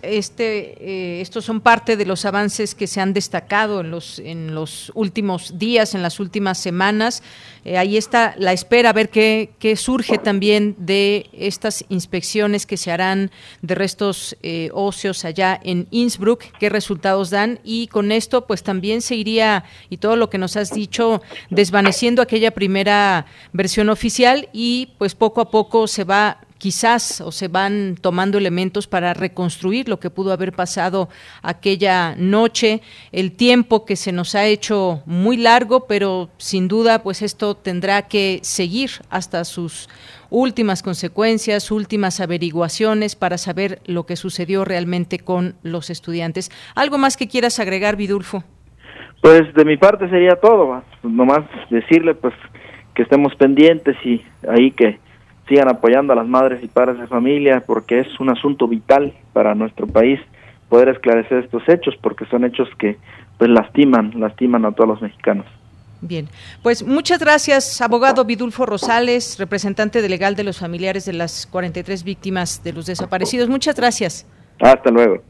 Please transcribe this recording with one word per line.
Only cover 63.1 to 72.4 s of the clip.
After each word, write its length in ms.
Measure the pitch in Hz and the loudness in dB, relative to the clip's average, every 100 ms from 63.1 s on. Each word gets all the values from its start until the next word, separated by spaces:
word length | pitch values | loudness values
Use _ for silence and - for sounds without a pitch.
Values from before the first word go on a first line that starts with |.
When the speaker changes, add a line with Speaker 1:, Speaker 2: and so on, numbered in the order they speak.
| - - - | -20 -10 2
Speaker 2:
pues, 120 | 120 | 4
lastiman, 680 | 117 104 147 143 117 107 113 | 4 4 4 6 4 2 -2
lastiman 420 | 107 - 123 120 | -4 -2 0 2
a 80 | 107 | 2
todos 160 | 107 113 | 2 2
los 140 | 107 | 0
mexicanos. 440 | 104 - - 101 - - _ - - - | -6 -6 -2 -2 -6 -18 _ -20 -20 -16
Speaker 1:
Bien, 300 | 170 165 151 - - - | -10 -10 -10 -16 -20 -4
pues 260 | 240 233 202 | 0 0 0
muchas 320 | 285 - 349 | 0 2 2
gracias, 640 | 311 302 294 269 - - | 6 4 4 2 0 -4
abogado 420 | 240 233 254 240 | 0 2 4 4
Vidulfo 420 | 226 220 240 240 240 | 2 -2 -4 -4 -4
Rosales, 720 | 208 - 233 247 240 240 - | -2 0 0 2 0 -2 -8
representante 640 | 185 202 202 196 214 233 | -6 -4 -4 -2 -2 0
de 60 | 202 | -2
legal 300 | 180 196 202 | 0 -2 -2
de 80 | 202 | -6
los 140 | 170 | -6
familiares 460 | 170 170 190 190 196 | -8 -6 -4 -6 -6
de 80 | |
las 320 | 170 170 - - | -6 -6 -8 -8
cuarenta 360 | 185 180 180 | -6 -6 -8
y 20 | |
tres 220 | 175 190 175 | -8 -8 -8
víctimas 580 | 190 190 185 | -8 -6 -4